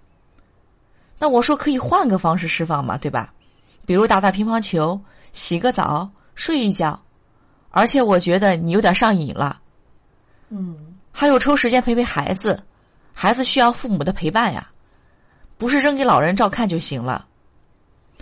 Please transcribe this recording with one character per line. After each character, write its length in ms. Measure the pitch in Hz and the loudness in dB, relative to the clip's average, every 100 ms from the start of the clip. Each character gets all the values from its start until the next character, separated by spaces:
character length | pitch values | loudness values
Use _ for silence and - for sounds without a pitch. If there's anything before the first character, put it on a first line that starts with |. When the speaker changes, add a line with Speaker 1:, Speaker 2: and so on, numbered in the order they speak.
| _ _ _ _ _ _ _ _ _ _ _ - | _ _ _ _ _ _ _ _ _ _ _ -4
Speaker 1:
那 120 | 294 | 2
我 120 | 240 | 2
说 140 | 247 294 | 2 0
可 140 | 302 | 0
以 100 | 262 | -2
换 260 | - - 285 | 2 2 2
个 120 | 185 | 2
方 200 | 170 165 | 2 0
式 120 | 165 | -2
释 160 | - 165 | -4 -2
放 180 | 147 | -4
嘛， 140 | 131 110 | -4 -6
对 120 | 147 | -4
吧？ 240 | 123 107 _ _ _ _ _ - | -6 -8 _ _ _ _ _ 0
比 80 | |
如 120 | 180 220 | 2 4
打 140 | 196 | 4
打 100 | 196 | 2
乒 160 | 190 214 | 0 -2
乓 140 | 226 | -2
球、 400 | 214 165 156 196 - - - | -2 -2 -2 -4 -10 -20 -14
洗 260 | - - 170 | -6 -4 0
个 140 | 247 | -2
澡、 380 | 254 - 151 196 - _ - | 0 -2 -2 -6 -14 _ -10
睡 240 | - 311 | -4 -2
一 140 | 220 | 0
觉。 280 | 190 160 - _ _ _ _ _ _ _ | -2 -4 -6 _ _ _ _ _ _ _
而 180 | 175 226 | 0 2
且 140 | 277 | 2
我 180 | 226 180 | 4 2
觉 180 | 170 180 | 2 2
得 200 | 202 170 | 2 0
你 140 | 165 | 0
有 100 | 185 | 2
点 120 | 196 | 2
上 220 | 180 226 196 | 2 2 2
瘾 180 | 143 | -2
了。 280 | - 139 - - _ _ _ _ _ _ _ - | -6 -6 -8 -18 _ _ _ _ _ _ _ -14
Speaker 2:
嗯。 480 | 202 180 160 156 185 - | -12 -10 -12 -20 -20 -16
Speaker 1:
还 160 | - 294 | -2 2
有 120 | 254 | 2
抽 180 | 262 185 | 2 0
时 120 | 240 | 2
间 120 | 247 | 2
陪 140 | 247 233 | 2 0
陪 80 | |
孩 300 | 240 - - | -2 -4 -4
子， 280 | 185 214 - - _ _ _ _ | -4 -2 -4 -6 _ _ _ _
孩 200 | - 190 | -4 0
子 100 | 240 | 0
需 160 | 247 269 | 0 2
要 120 | 240 | 2
父 160 | 240 254 | 2 -2
母 140 | 185 | -2
的 80 | 143 | -2
陪 180 | 185 160 | -2 -2
伴 240 | 220 233 | 0 -2
呀， 160 | 117 - _ _ _ _ _ _ _ - - | -4 -12 _ _ _ _ _ _ _ -20 -8
不 100 | 233 | -2
是 120 | 285 | 0
扔 160 | 285 277 | 2 2
给 80 | |
老 160 | 254 143 | 2 4
人 160 | 156 196 | 2 2
照 120 | 208 | 0
看 200 | 220 220 | 0 -2
就 100 | 170 | -2
行 240 | - 135 | -4 -6
了。 240 | 123 - - _ _ _ _ _ _ _ _ - | -6 -8 -10 _ _ _ _ _ _ _ _ -20